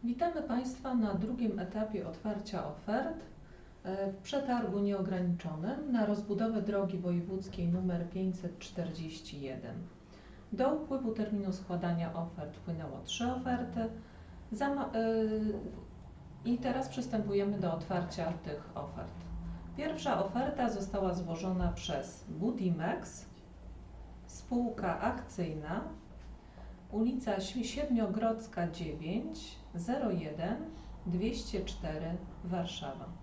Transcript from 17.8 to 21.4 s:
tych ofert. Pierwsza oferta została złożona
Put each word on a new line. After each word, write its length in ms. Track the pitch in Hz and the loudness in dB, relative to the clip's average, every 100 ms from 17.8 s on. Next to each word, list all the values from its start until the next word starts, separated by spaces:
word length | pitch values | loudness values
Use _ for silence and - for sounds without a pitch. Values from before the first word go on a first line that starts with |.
| - 180 175 - 165 | 2 0 0 0 0
tych 360 | 175 - 143 - - | 0 -4 -6 -6 -8
ofert. 480 | 151 - - - - - - - - - | -6 -6 -8 -8 -6 -6 -6 -6 -8 -4
Pierwsza 480 | 311 - 285 196 196 | -2 0 2 4 4
oferta 440 | 240 277 - 240 | 4 2 4 2
została 440 | 202 196 202 190 | 2 0 2 4
złożona 580 | 170 165 165 | 4 0 0